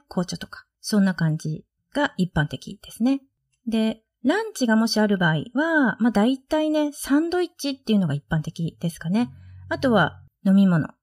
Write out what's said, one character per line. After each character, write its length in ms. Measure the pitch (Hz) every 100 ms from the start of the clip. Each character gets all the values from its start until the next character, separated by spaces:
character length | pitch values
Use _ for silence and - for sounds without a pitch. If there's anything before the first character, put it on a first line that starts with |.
| _
紅 180 | - 175
茶 100 | 170
と 100 | -
か、 180 | - _ _
そ 180 | - 214
ん 60 | 196
な 80 |
感 240 | 175 160 156
じ 280 | 156 156 - _ _
が 200 | - 294 -
一 160 | 180
般 140 | 160 147
的 320 | - - 202
で 80 | -
す 120 | -
ね。 180 | 240 277 - _ _ _ 233
で、 360 | 220 220 220 _ _
ラ 180 | 247 381
ン 120 | 440
チ 140 | - 240
が 80 | 220
も 120 | 226
し 120 | 214
あ 80 | 214
る 100 | 196
場 140 | 170
合 120 | 156 -
は、 440 | 254 320 320 240 -
ま 100 | 233
あ、 20 |
大 260 | 208 226 269
体 320 | _ 311 311
ね、 220 | 302 294
サ 260 | 285 - 285
ン 100 | 339
ド 120 | 359
イ 40 | 349
ッ 40 | -
チ 140 | 277
っ 40 | 269
て 180 | -
い 20 | 208
う 40 |
の 80 | 175
が 60 |
一 100 | 143 -
般 120 | 160
的 360 | 156 - 165 -
で 100 | 170
す 100 | -
か 100 | 165
ね。 220 | 214 247 - - - -
あ 100 | 339
と 120 | 269
は 300 | 214 151 - - _ 196
飲 80 |
み 140 | 196 196
物 200 | 170 - -